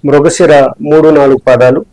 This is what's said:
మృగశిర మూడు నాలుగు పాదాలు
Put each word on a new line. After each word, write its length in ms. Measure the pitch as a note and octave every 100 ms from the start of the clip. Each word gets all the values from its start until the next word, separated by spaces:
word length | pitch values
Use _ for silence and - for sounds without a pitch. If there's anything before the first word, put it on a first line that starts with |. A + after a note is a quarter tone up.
| C#3+
మృగశిర 640 | C#3+ D#3 - E3+ C#3+ C3 -
మూడు 280 | D3 D#3 D#3
నాలుగు 300 | D3+ C#3 C3+ -
పాదాలు 380 | A#2+ B2+ C#3 A3